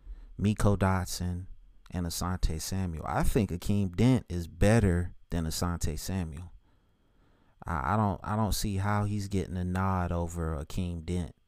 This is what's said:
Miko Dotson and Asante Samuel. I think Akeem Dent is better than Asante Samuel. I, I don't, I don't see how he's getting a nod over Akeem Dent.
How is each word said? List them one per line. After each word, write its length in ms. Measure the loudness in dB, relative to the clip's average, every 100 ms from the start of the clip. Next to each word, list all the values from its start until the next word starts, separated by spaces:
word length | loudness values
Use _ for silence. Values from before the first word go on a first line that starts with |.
| -16 -16 -14 -2
Miko 380 | 0 4 4 4
Dotson 720 | 4 2 -2 -4 -4 -4 -8 -14 -18 -20 -10
and 140 | -4 -4
Asante 540 | -4 -4 0 0 0
Samuel. 460 | -4 -2 -2 -4 -4
I 160 | 0
think 280 | 4 4 2
Akeem 440 | 0 0 0 0 4
Dent 300 | 6 6 2
is 200 | -6 -6
better 680 | 4 6 8 6 4 0 -8 -6
than 160 | -2 -2
Asante 520 | -2 -2 -2 -2 -4
Samuel. 540 | -4 -4 -4 -8 -14 -18 _ _ _ _ _ _ _ _ _ -14 -6
I, 280 | -4 0
I 20 | 2
don't, 240 | 2 0
I 140 | -2 0
don't 180 | 0
see 220 | 0 0 0
how 300 | 0 0 0
he's 240 | -2 -2
getting 260 | -2 -2 -4
a 80 |
nod 480 | -2 0 0 0 0
over 460 | -2 -2 -4 -4 -4
Akeem 440 | -6 -4 -4 -6 -4
Dent. 280 | -4 -4 -10